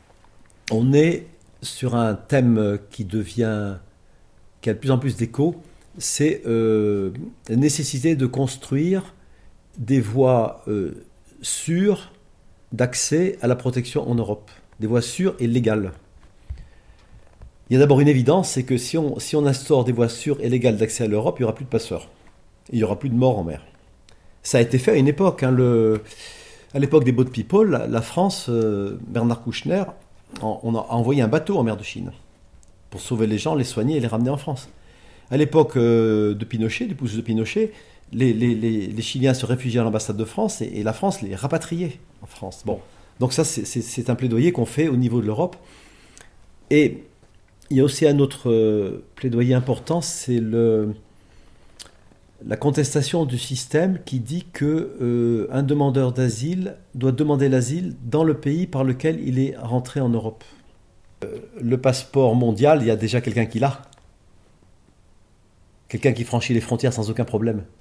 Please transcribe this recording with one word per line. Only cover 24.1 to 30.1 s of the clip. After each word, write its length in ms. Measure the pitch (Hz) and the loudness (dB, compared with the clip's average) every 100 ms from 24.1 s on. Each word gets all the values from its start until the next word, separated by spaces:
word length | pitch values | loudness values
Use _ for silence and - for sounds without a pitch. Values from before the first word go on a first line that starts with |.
| - - - | -20 -20 -16
Ça 160 | - 127 | 0 2
a 20 | |
été 180 | 117 131 | 4 2
fait 140 | - | 4
à 40 | 175 | 4
une 120 | 135 | 4
époque, 340 | 147 190 - | 4 2 2
hein, 80 | 131 | 2
le, 520 | 127 127 117 110 107 107 - - - - - - | 4 4 4 4 2 -4 -20 -20 -20 -20 -20 -8
à 40 | 139 | -2
l'époque 260 | 135 156 | 4 4
des 80 | 127 | 4
Boat 140 | 120 127 | 2 0
People, 440 | 113 104 196 220 | -2 0 2 4
la, 160 | 135 117 | 2 -2
la 160 | 113 | -4
France, 440 | 110 - 190 185 - | -4 0 0 -2 -4
euh, 500 | 117 110 101 101 101 - | 0 0 0 -4 -8 -6
Bernard 360 | 117 117 113 | -2 0 -2
Kouchner, 420 | - - 143 185 190 - - | -6 -8 -2 -2 -2 -10 -20